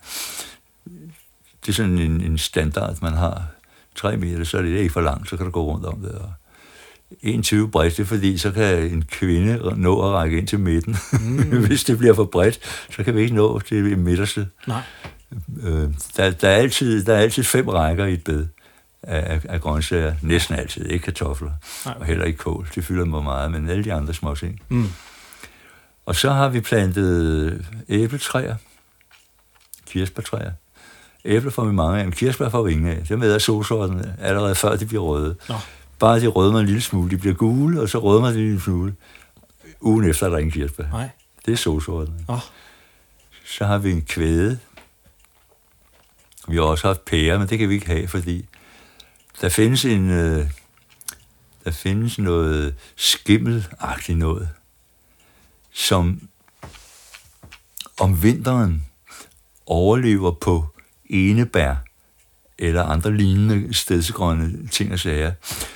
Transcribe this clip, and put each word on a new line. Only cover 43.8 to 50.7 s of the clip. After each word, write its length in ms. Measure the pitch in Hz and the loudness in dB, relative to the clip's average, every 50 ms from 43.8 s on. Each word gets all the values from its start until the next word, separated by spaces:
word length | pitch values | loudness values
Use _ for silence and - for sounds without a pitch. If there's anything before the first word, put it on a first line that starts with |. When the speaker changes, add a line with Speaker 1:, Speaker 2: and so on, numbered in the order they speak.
| 101 95 | 0 0
Speaker 1:
en 100 | 90 82 | 0 0
kvæde. 580 | 78 - - 85 80 80 82 82 95 110 127 120 - _ _ - - _ _ _ _ _ _ _ _ _ _ _ _ _ _ _ _ _ _ _ _ _ _ _ _ _ _ _ _ _ _ - - | -2 -4 -2 0 2 2 4 2 2 2 0 -4 -8 _ _ -20 -20 _ _ _ _ _ _ _ _ _ _ _ _ _ _ _ _ _ _ _ _ _ _ _ _ _ _ _ _ _ _ -14 -6
Vi 80 | - 82 | -2 0
har 80 | 82 78 | 2 2
også 240 | 78 80 80 - | 2 2 2 0
haft 180 | 98 95 - - | 0 -2 -2 -4
pærer, 320 | - 85 80 78 80 90 | -2 0 2 2 2 2
men 100 | 101 101 | 2 0
det 120 | 95 113 110 | 0 0 0
kan 100 | 107 98 | 2 2
vi 40 | 101 | 0
ikke 140 | 101 95 | 0 -2
have, 200 | 85 85 82 92 | -2 -2 -2 -2
fordi 380 | 90 - 92 85 90 85 90 - - _ - _ - - - - - _ - - _ _ _ _ _ - - | -4 -4 -4 -4 -4 -6 -6 -8 -12 _ -20 _ -20 -20 -20 -20 -20 _ -20 -20 _ _ _ _ _ -10 -4
der 80 | 98 90 | -2 0
findes 360 | - 107 110 117 131 127 135 | 2 4 4 4 4 2 2
en, 240 | 127 110 98 95 92 | 2 2 2 2 2
øh, 380 | 90 85 82 80 80 78 73 71 69 - - _ | 2 2 2 2 2 0 -2 -2 -6 -8 -14 _